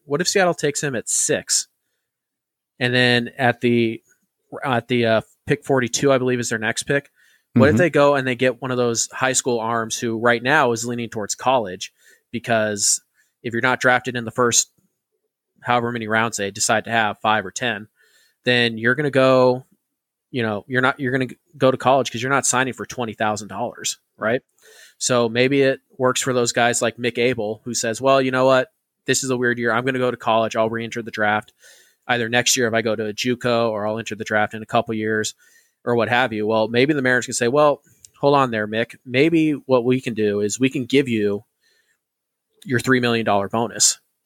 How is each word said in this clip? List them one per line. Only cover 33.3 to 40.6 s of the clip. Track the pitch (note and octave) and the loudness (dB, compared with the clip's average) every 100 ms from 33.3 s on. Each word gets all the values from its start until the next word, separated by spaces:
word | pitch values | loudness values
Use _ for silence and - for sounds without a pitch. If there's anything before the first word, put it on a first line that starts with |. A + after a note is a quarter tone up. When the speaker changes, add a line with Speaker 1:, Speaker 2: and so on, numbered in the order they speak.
| A#2+ B2 A#2 A#2 | -2 0 0 0
Speaker 1:
or | G#2+ G#2+ | -2 -4
I'll | A2+ | -4
enter | G#2+ G#2+ | -8 -10
the | |
draft | A2 G#2+ G#2 | -2 0 0
in | A2 | -4
a | A2 | -2
couple | A#2+ A2+ | -2 0
years," | A2 G#2+ A2 G#2 - _ _ _ _ - | -4 -2 -2 -2 -8 _ _ _ _ -2
or | A#2+ | 0
what | A2 | 2
have | B2 B2+ | 2 0
you. | G#2+ G#2+ | 0 0
Well, | A2+ A2 | 0 2
maybe | A#2 C#3+ | 2 2
the | D3+ | 2
Mariners | B2+ B2 A#2 | 2 2 0
can | |
say, | A#2 A#2+ | -2 0
"Well, | C#3+ D3+ C#3 _ _ - _ | 4 4 2 _ _ -20 _
hold | C#3+ | 2
on | C#3+ C3 | 4 2
there, | A2+ G#2+ | -2 -4
Mick. | A2 A#2 - C3 | -4 -4 -8 -4
Maybe | B2+ D#3+ E3 D#3 | 2 4 4 2
what | C#3 - B2+ | -2 0 2
we | A#2+ B2+ | 4 0
can | B2+ | -2
do | G#2+ G#2 G2+ | -2 0 0
is | G#2 G2 | -2 0